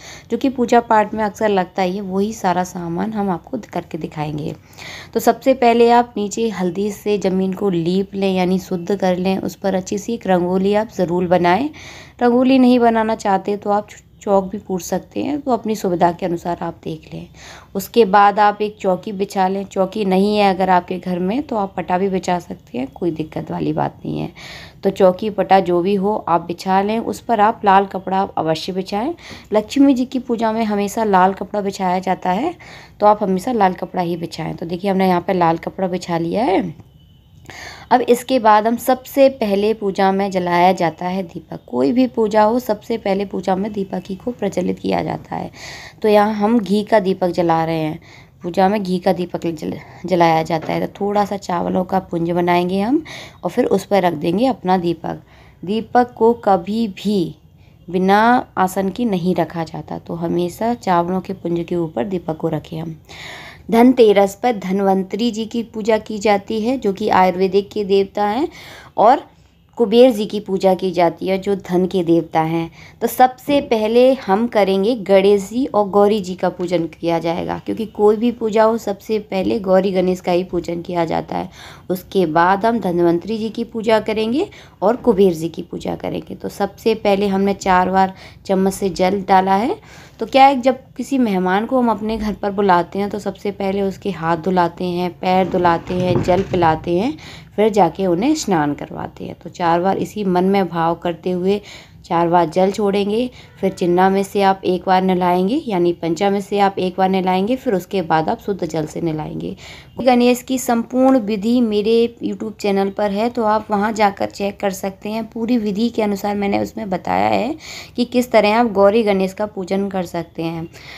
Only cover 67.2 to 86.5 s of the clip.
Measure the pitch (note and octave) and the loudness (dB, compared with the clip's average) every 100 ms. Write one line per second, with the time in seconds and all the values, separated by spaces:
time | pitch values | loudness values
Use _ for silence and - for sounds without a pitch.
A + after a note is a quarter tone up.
67.2 | F#3 F3+ F#3+ G3 G3+ G#3+ G3 G3 G3 G3+ | 4 2 0 0 -2 -6 0 0 0 -2
68.2 | G#3 A3 E4+ - - - - - G#3 D4 | -2 0 -2 -6 -20 -20 -12 2 4 4
69.2 | - _ _ _ _ - A#3 A#3 B3+ G#3 | 0 _ _ _ _ -4 2 6 6 6
70.2 | G#3+ G#3 G3+ F#3+ F#3+ F#3 F#3+ F3 E3+ E3 | -4 -6 -4 0 2 2 -2 2 0 0
71.2 | F3 F#3+ F#3+ G3 - F3+ F#3 F#3+ E3+ E3+ | -4 -4 -2 -4 -2 0 0 -2 2 2
72.2 | E3 E3 D#3+ E3 E3 - - - A#3+ - | 2 -2 0 -2 -4 -10 -20 -8 -6 2
73.2 | B3+ B3+ - C#4+ C#4 A3+ G#3+ A#3 B3+ C4 | 2 2 -2 0 0 -2 2 4 4 4
74.2 | - G3 A#3 A3 G3 G3 G3 B3 F#3 G3 | 0 0 0 2 2 2 0 -2 4 4
75.2 | G3 G3+ G3 A#3 C4+ G#3 G3+ G3+ G3+ G#3+ | 6 2 0 -4 -2 0 2 4 4 2
76.2 | F3+ F3+ F#3 F3+ F3+ F3 E3 - E3+ E3 | -2 -4 -4 -4 -4 -2 -4 -6 -4 -2
77.2 | E3 F3 E3+ F3 F3+ G3 G#3+ - G#3 A3 | -2 -4 -4 -6 -6 -8 -8 2 2 4
78.2 | A#3+ A#3 A3 G#3 A3 A3+ G#3+ G3 - A3 | 0 -2 -2 2 2 2 -4 -8 -4 -6
79.2 | G#3 F#3+ F#3+ A3+ F#3+ F#3 G3 F#3+ F#3 F#3 | -4 -4 -2 -2 2 2 4 0 0 -2
80.2 | F#3 F3 F3+ F3 E3+ E3+ E3+ F3 E3 E3 | 0 -2 0 -6 -4 -8 -6 -4 -2 -2
81.2 | D#3+ F3+ F#3 - - - - F#3 - G3 | -4 -6 -8 -14 -20 -20 -8 -8 -4 -2
82.2 | F3 D#3 F3 G3 A3+ A#3 F#3+ F3 E3+ E3+ | 0 2 2 2 0 -2 -2 2 2 2
83.2 | F#3+ A3 A3 G#3+ A#3 A#3 G#3+ A3 G#3+ A3 | -2 -6 -6 -6 -8 -4 2 2 2 -2
84.2 | A3 B3+ G4+ - - _ F#3+ B3 B3 F#3+ | -2 -2 -4 -8 -20 _ 0 2 0 4
85.2 | G3 E3 E3 F3 F3 - F3+ E3 F#3 E3 | 4 2 -6 -8 -12 -10 -8 -6 -6 -8
86.2 | - - G3 | -10 -12 -12